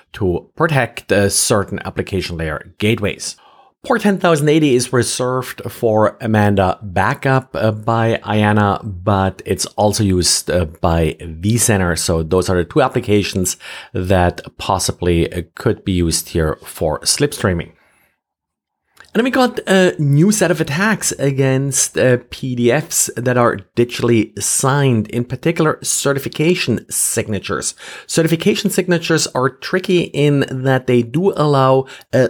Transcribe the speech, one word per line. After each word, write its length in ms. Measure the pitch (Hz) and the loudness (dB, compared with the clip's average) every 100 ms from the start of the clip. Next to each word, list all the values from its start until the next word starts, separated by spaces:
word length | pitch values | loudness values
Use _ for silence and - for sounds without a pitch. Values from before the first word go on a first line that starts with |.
| _ | _
to 360 | - 95 85 - - | -4 -2 -2 -6 -2
protect, 560 | 160 143 120 - - | 0 0 -2 -4 0
uh, 160 | 101 101 | 2 2
certain 500 | - - 107 95 98 | 0 0 0 0 -6
application 540 | - - 92 95 - 82 | -8 -8 -4 -4 -4 -6
layer 340 | 80 73 - - | -6 -6 -10 -4
gateways. 580 | 104 113 98 - - - _ _ _ _ | 0 2 0 -4 -10 -14 _ _ _ _
Port 160 | - 233 | -2 0
ten 160 | 208 196 | 2 2
thousand 320 | 180 160 147 | 2 2 4
eighty 260 | 156 151 | 4 4
is 200 | 127 123 | 4 2
reserved 640 | 127 113 - 123 127 123 - 107 | 0 0 -2 -2 -2 -6 -10 -12
for 460 | - 117 110 104 - | -2 0 4 2 0
Amanda 560 | 117 107 104 101 92 - | 0 2 4 4 2 0
Backup, 680 | 104 90 98 135 139 131 - | -4 0 0 0 2 0 0
uh, 180 | 76 110 | -2 -2
by 480 | 110 107 113 113 113 | -2 -2 0 2 0
Ayanna, 560 | - 107 107 104 101 98 | 0 2 4 4 2 0
but 600 | 107 87 98 98 95 95 | -6 -6 -2 0 0 -2
it's 220 | - 95 - - | -6 -4 -4 0
also 260 | 104 101 | 0 2
used, 480 | 101 90 82 - - | 0 2 2 0 0
uh, 140 | 87 | -2
by 540 | 80 82 90 82 80 - | -2 -2 0 2 0 -2
vCenter. 800 | 82 80 98 117 - 101 90 82 | -12 -6 -2 0 2 2 2 -2
So 240 | - 82 | 0 -2
those 260 | 80 92 90 | 2 0 2
are 80 | 90 | 0
the 80 | |
two 160 | 85 151 | 0 0
applications 800 | 131 123 - 104 92 98 90 - - - - | 0 0 0 0 0 -2 -4 -6 -12 -18 -10
that 480 | 92 92 92 87 - - - | -6 0 2 2 0 -12 -12
possibly, 760 | - 95 - - 87 85 82 | -4 -2 -2 -2 0 2 0
uh, 120 | 87 82 | -4 -10
could 300 | - 117 104 | -4 -2 -2
be 80 | - | -2
used 380 | 92 85 80 - | 0 0 -2 -4
here 260 | 85 78 - | -2 -2 -4
for 360 | - - 82 76 | -10 -4 -4 -2
slipstreaming. 720 | - - 147 - 107 85 - _ _ _ _ _ _ _ _ _ _ _ _ _ - | -4 -2 -2 0 -2 -2 -6 _ _ _ _ _ _ _ _ _ _ _ _ _ -8
And 80 | 208 | -4
then 60 | 262 | -2
we 40 | |
got 300 | 262 247 - - | 0 0 -2 0
a 260 | 190 180 - | 2 4 2
new 320 | 147 143 190 | 2 4 4
set 180 | 208 170 | 2 0
of 100 | 160 | 0
attacks 520 | 160 147 208 208 - | -2 -2 0 -2 -4
against, 840 | - 139 135 135 131 139 131 - 80 | -2 -2 0 2 2 0 -2 -2 0
uh, 220 | 127 123 - | 2 2 -2
P 260 | - 135 123 | -10 -8 0
D 160 | 120 | 2
Fs 380 | 135 - - - | 0 -2 -4 -4
that 240 | - 123 123 | -2 0 2
are 200 | 120 101 - - | 2 0 -6 -2
digitally 600 | 120 - 120 113 107 - | -2 0 2 2 2 -4
signed, 640 | - - 139 143 135 117 104 | -4 0 0 2 2 2 0
in 180 | 123 | -4
particular 540 | 120 127 165 165 156 - | -6 -4 -4 0 0 0
certification 1000 | - - 143 139 123 - 156 180 - 113 - | -4 -2 -2 -2 -4 -2 -2 0 -2 -4 -4
signatures. 840 | - - - 104 98 - 73 - - - - - | -4 -2 -2 -4 -6 -4 -6 -6 -10 -16 -18 -4
Certification 600 | - 160 165 196 214 190 | 0 0 2 0 0 0
signatures 580 | 196 180 165 165 156 - | -2 0 0 0 0 0
are 220 | 127 131 | -2 -2
tricky 500 | - - 185 185 175 - | -4 -4 -4 2 0 0
in 340 | 143 147 143 - | 0 2 2 0
that 380 | 131 131 131 127 | -2 0 0 2
they 160 | 123 | 2
do 280 | 120 135 190 - | 2 0 0 0
allow 500 | 151 139 131 135 131 - - | 2 4 4 2 0 -10 -4
a 160 | 127 | 0